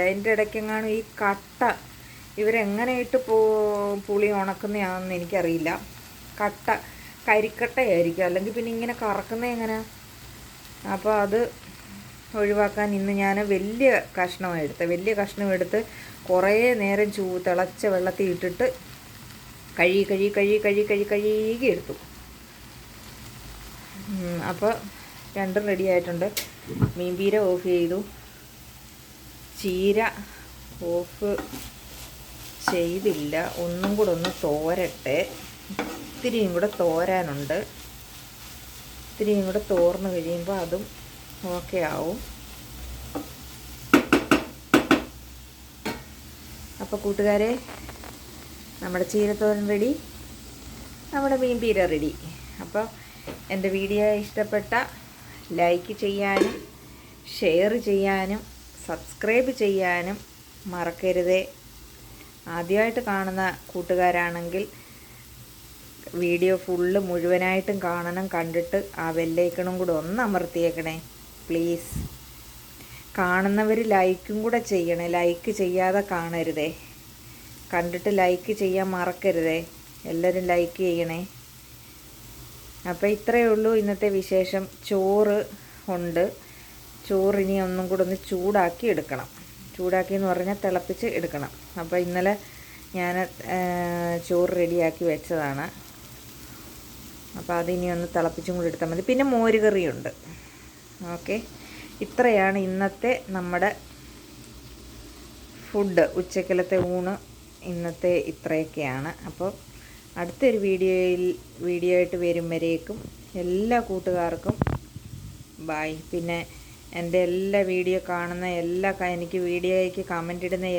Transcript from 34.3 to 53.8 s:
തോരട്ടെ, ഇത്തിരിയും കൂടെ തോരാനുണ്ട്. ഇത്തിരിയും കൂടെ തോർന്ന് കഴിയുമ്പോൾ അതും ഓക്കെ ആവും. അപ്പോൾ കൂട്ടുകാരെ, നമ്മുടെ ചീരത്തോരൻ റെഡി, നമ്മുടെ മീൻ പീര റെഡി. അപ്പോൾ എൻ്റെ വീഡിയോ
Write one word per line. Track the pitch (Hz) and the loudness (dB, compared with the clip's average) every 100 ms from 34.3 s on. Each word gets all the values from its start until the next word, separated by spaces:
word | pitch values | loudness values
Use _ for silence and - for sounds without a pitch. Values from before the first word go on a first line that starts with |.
| 180 165 | -2 0
തോരട്ടെ, | 147 160 180 170 - - 147 190 - - - - - - - - | 0 2 0 0 -4 -2 0 0 -6 -14 -16 -10 -8 -6 -8 -12
ഇത്തിരിയും | - 247 226 196 175 | -6 -2 2 2 2
കൂടെ | 208 - | 2 2
തോരാനുണ്ട്. | 175 160 180 185 170 143 139 165 - - - - - - - - - - - - - - - | 2 4 2 2 0 -2 -2 -2 -4 -10 -16 -16 -18 -18 -18 -18 -16 -16 -16 -16 -16 -16 -12
ഇത്തിരിയും | - 214 202 190 | -2 2 4 2
കൂടെ | 202 - | 0 2
തോർന്ന് | 185 175 180 190 180 | 4 6 4 0 -2
കഴിയുമ്പോൾ | 160 170 170 196 | -2 -2 -2 -2
അതും | 165 175 220 - - - - - 185 175 | -2 -4 -4 -12 -16 -16 -16 -10 -6 -4
ഓക്കെ | - 190 156 | -2 0 0
ആവും. | 143 156 226 - - - - - - - - - - - - - - - - - - - - - - - - - - - - - - - - - - - - - - - - - - - - - - | 0 -2 -4 -8 -14 -16 -16 -16 -14 -12 -12 -10 -10 -10 -14 -16 -16 -16 -16 4 4 6 4 4 0 -2 -12 2 4 6 4 2 -12 -16 -18 -18 -20 -20 -12 -8 -8 -12 -18 -18 -18 -16 -16 -16 -12
അപ്പോൾ | 196 202 202 | -8 -4 -2
കൂട്ടുകാരെ, | 202 208 208 214 262 - - - - - - - - - - - - | 2 4 4 4 0 -4 -12 -12 -12 -14 -14 -16 -16 -16 -16 -16 -12
നമ്മുടെ | 185 180 180 | -4 -2 0
ചീരത്തോരൻ | 214 208 208 214 208 202 | 2 2 4 2 2 2
റെഡി, | 202 233 302 - - - - - - - - - - - | 2 2 2 -4 -14 -16 -16 -16 -16 -16 -14 -14 -16 -8
നമ്മുടെ | 285 277 269 | -2 2 2
മീൻ | 254 240 | 2 2
പീര | 226 196 175 | 2 4 4
റെഡി. | 156 147 - - - - - | 2 0 -4 -10 -12 -14 -14
അപ്പോൾ | 170 202 226 - - - - - - | -6 -4 -4 -6 -18 -16 -12 -12 -6
എൻ്റെ | 190 190 | -2 0
വീഡിയോ | 190 | 0